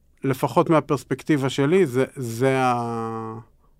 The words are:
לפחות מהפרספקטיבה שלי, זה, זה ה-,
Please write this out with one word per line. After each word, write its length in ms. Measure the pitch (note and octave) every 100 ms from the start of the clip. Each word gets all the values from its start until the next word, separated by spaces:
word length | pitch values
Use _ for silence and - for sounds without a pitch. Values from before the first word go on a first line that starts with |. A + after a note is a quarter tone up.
| _ _
לפחות 460 | C3+ C3 C#3+ F3+ E3
מהפרספקטיבה 760 | D#3+ - C#3+ - C3 - D3 C3+
שלי, 380 | - C#3 F#3+ D#3+
זה, 180 | B2 C3 D3
זה 440 | A#2+ A2+ C3+ C3
ה-, 720 | B2+ A#2+ A#2 A#2 A2+ A2+ A2+ A2+ - _ _ _